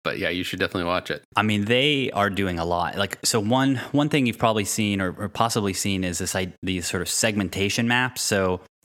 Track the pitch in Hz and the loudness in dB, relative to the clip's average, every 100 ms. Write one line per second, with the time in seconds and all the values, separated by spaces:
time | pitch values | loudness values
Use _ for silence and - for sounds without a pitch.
0 | 85 55 87 90 90 92 92 98 87 90 | -6 -2 -2 -2 -4 -2 -2 -2 0 -2
1 | - 73 - - 107 107 101 123 143 143 | -2 -8 -2 2 2 2 2 2 4 2
2 | 127 - 101 92 95 87 85 87 85 90 | 0 0 0 2 -2 0 0 0 -2 -2
3 | 98 - - 117 104 127 135 131 - 143 | -4 -2 -2 0 2 2 2 0 0 0
4 | 147 156 127 107 117 110 101 - 104 98 | 2 2 2 2 2 2 0 0 2 2
5 | 95 78 101 - 117 117 101 92 104 95 | -2 -4 -6 0 0 2 0 0 -2 0
6 | 92 85 92 98 92 - 90 92 82 95 | -2 -2 -2 -2 -4 -6 -4 -4 -2 -4
7 | 87 - 113 107 101 98 98 - 117 120 | -2 0 0 0 -2 0 -2 0 0 2
8 | 127 - - 101 95 92 - _ | 0 -2 -2 2 2 0 -6 _